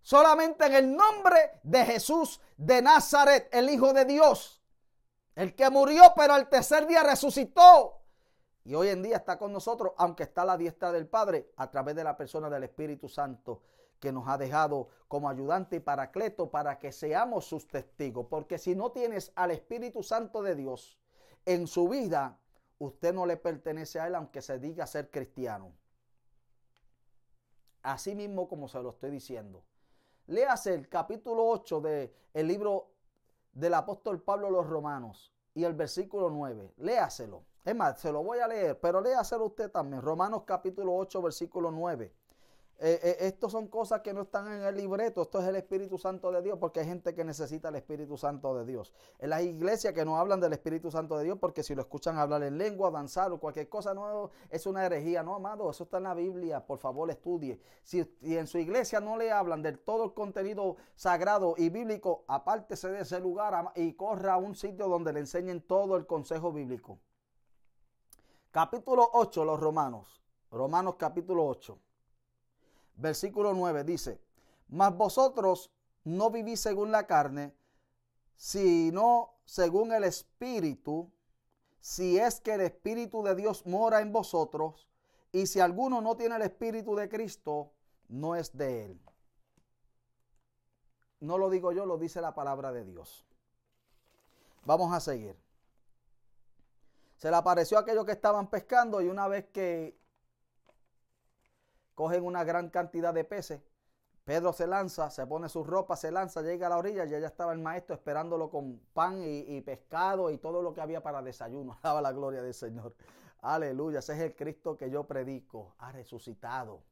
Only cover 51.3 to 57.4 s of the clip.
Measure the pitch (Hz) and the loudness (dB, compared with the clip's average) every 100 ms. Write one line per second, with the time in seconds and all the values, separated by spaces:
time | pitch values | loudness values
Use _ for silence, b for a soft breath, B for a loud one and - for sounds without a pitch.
51.3 | 196 180 160 147 139 127 147 - 160 147 | -2 -4 -4 -6 -6 -8 -6 -6 -2 0
52.3 | 147 143 147 208 196 190 160 143 - 190 | 0 -4 -4 -6 -2 -2 -2 -8 -4 -4
53.3 | 165 151 147 147 214 196 196 208 208 196 | -4 -8 -8 -10 -8 -8 -8 -8 -8 -10
54.3 | B B 165 196 190 185 165 156 170 160 | B B -8 -6 -4 -2 -2 -2 -4 -4
55.3 | 196 190 214 190 - 170 185 190 175 180 | -8 -8 -6 -8 -8 -8 -6 -6 -4 -6
56.3 | 180 170 147 - 135 135 131 165 147 175 | -6 -6 -8 -8 -8 -8 -6 -6 -6 -6
57.3 | 175 | -6